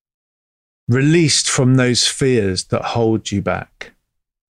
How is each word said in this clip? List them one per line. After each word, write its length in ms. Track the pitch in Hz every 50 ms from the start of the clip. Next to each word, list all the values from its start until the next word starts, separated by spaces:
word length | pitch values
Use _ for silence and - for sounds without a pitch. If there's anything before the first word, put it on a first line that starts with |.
| _ _ _ _ _ _ _ _ _ _ _ _ _ _ _ _ _ -
released 600 | 120 131 139 147 160 175 165 143 - - - -
from 260 | - - 135 123 131
those 320 | 131 127 123 123 - -
fears 580 | - - - 143 135 127 117 101 98 92 90 -
that 180 | - - 110 -
hold 500 | - - 120 117 113 113 107 - - 104
you 100 | 101 -
back 500 | 101 90 90 - - _ - - - _ _ _ _ _ _ _ _ _ _ _ _